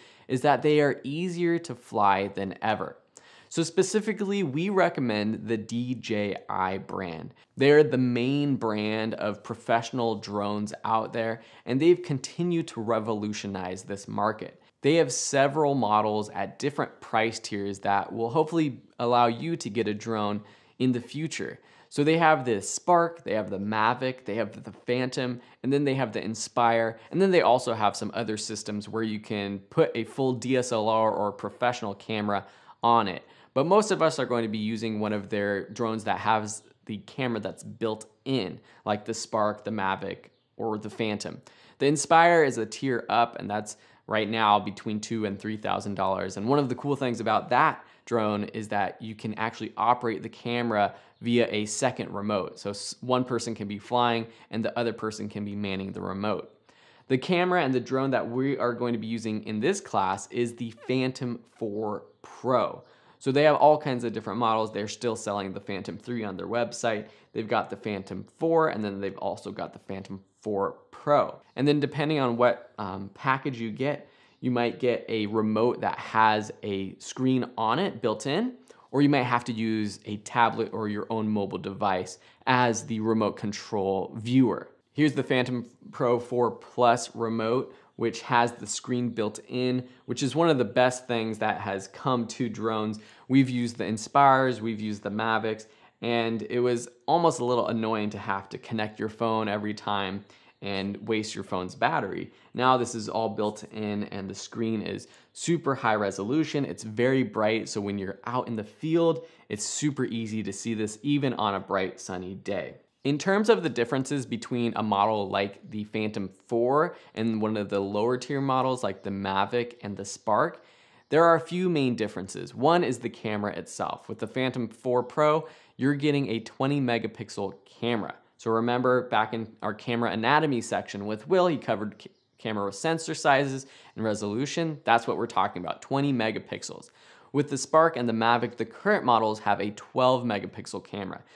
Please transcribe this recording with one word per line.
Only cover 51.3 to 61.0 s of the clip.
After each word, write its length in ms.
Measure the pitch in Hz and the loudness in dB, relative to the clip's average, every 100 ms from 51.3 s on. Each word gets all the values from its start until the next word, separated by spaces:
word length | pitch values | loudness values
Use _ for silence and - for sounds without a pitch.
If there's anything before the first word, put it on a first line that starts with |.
| 120 113 | 4 4
a 160 | 107 107 | 0 -4
second 480 | - 131 - 92 | 0 0 -2 -6
remote. 460 | 92 101 104 87 - | -6 -2 -2 -2 -8
So 120 | 101 | -8
s-, 240 | 101 - - | -8 -10 -10
one 240 | 123 127 | 0 0
person 320 | 127 120 120 107 | 2 -2 -4 -6
can 140 | 104 | -8
be 100 | 101 | -8
flying 480 | - 120 120 117 113 - - | -2 2 2 2 -2 -12 -8
and 120 | 110 | -4
the 140 | 107 - | -4 -2
other 160 | 117 | -4
person 340 | 110 110 107 104 | -4 -6 -6 -8
can 160 | 104 | -8
be 120 | 101 101 | -8 -6
manning 360 | 101 95 95 | -4 -4 -6
the 100 | 95 | -6
remote. 520 | 95 95 104 92 - _ _ _ _ _ - | -8 -4 -2 -4 -6 _ _ _ _ _ -2
The 100 | 131 | -2
camera 460 | - 180 180 180 | 2 2 4 2
and 100 | 139 | 2
the 60 | 127 | 0
drone 320 | 123 131 135 | 0 0 2
that 180 | 123 110 | 0 0
we 300 | 120 135 139 | -2 -2 0
are 140 | 123 | -2
going 200 | 117 123 | 0 -2
to 60 | 117 | -2
be 80 | 110 | -4
using 360 | 113 110 107 107 | -4 -4 -4 -4
in 140 | 107 | -2
this 220 | 131 208 | 0 -2
class 460 | - 107 95 101 - | -2 -2 0 -2 -4
is 260 | - 120 113 | -2 -2 -4
the 160 | 117 | -10
Phantom 680 | 107 - 131 | -10 -2 0